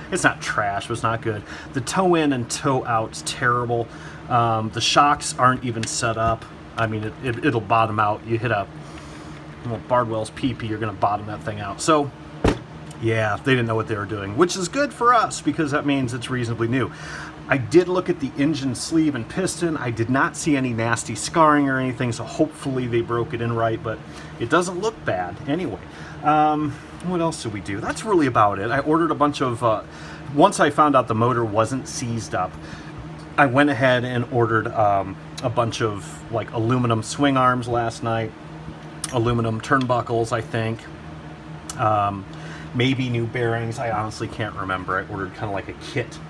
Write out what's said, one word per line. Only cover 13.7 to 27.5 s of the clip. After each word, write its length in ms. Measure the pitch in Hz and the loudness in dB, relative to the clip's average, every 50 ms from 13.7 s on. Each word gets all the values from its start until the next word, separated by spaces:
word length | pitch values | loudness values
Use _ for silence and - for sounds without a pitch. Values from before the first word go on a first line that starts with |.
| 117 | 0
what 140 | 110 107 - | 0 0 -2
they 80 | 110 | -2
were 100 | 101 104 | -4 -4
doing, 300 | 98 107 101 98 98 104 | -4 -6 -6 -4 -2 2
which 200 | 131 180 180 - | 2 2 2 2
is 120 | 196 180 165 | -2 -4 -4
good 240 | - 277 285 269 - | 0 0 -2 -2 0
for 200 | - 240 240 247 | 2 4 6 6
us 280 | 226 196 143 - - | 6 4 2 -2 -4
because 320 | - 156 143 - 160 139 143 | -2 -2 0 0 0 0 0
that 120 | 147 139 | 0 2
means 300 | 143 139 139 127 117 120 | 2 0 2 0 -2 -4
it's 160 | 120 117 - | -4 -4 -4
reasonably 380 | 127 123 120 113 117 107 113 113 | -2 -2 -2 -2 0 0 0 2
new. 220 | 123 135 113 85 - - - - - - - - - - - - | 2 2 0 0 -4 -8 -12 -12 -12 -12 -12 -12 -14 -8 0 0
I 100 | 135 139 | 2 2
did 300 | 117 104 - 175 180 175 | 2 6 6 6 6 6
look 200 | 185 180 180 180 | 2 0 0 0
at 120 | 170 - | -2 -2
the 100 | 135 127 123 - | -2 -4 0 2
engine 360 | 139 156 156 131 135 135 120 | 2 2 2 0 0 -2 -2
sleeve 400 | - - - 165 160 160 151 131 | -2 -4 0 2 2 2 2 2
and 140 | 117 113 - | -2 -4 -4
piston. 480 | - 185 190 180 - - 180 165 156 | -4 -2 -2 -2 -2 -2 -2 -2 -2
I 140 | - 123 127 | -2 -2 -2
did 180 | 117 113 113 120 | -2 0 0 2
not 280 | 127 135 160 165 160 | 2 2 2 2 0
see 200 | - - 160 143 | -2 0 2 2
any 160 | 135 131 127 117 | 4 2 0 0
nasty 420 | 110 113 117 117 - - - 110 | 0 0 2 2 0 0 -4 -6
scarring 540 | 95 - - - 175 160 151 147 147 143 135 | -6 -6 0 4 6 8 8 8 6 6 4
or 100 | 131 131 | 2 2
anything, 340 | 131 127 123 123 131 123 120 | 0 0 0 0 -2 -2 -2
so 120 | - 113 | -4 -6
hopefully 640 | - - - 160 151 - - - 139 131 127 127 | -4 0 0 0 0 0 -6 -6 -4 -2 -2 -2
they 140 | 120 117 117 | 0 0 0
broke 340 | 113 113 117 117 117 117 123 | 0 0 0 -2 -2 -2 -2
it 80 | 113 117 | -4 -2
in 100 | 117 117 | -2 0
right, 300 | 113 113 113 113 107 110 | 2 0 0 0 -2 -4
but 160 | 113 107 - - - - - - - - - | -4 -6 -6 -8 -14 -16 -16 -14 -12 -8 -6
it 100 | 120 117 | -2 2
doesn't 320 | 147 175 180 180 185 175 | 2 2 2 2 -2 -2
look 240 | 202 226 226 - - | -2 -2 -4 -4 -4
bad 320 | - 101 90 90 87 95 110 120 135 | -4 -2 -2 -2 -4 -6 -8 -4 -2
anyway. 320 | 143 180 185 123 95 - - - - - - - - - - | -2 -2 -2 -4 -6 -8 -10 -12 -16 -14 -14 -14 -10 -4 2
Um, 480 | 147 151 151 151 151 151 151 151 143 - - - - - - - | 4 4 6 6 4 4 2 0 -2 -4 -6 -12 -16 -14 -10 -6
what 160 | 175 180 170 | -4 -2 0
else 220 | 165 165 156 - - | 0 0 -2 -4 -6
did 100 | 117 | -6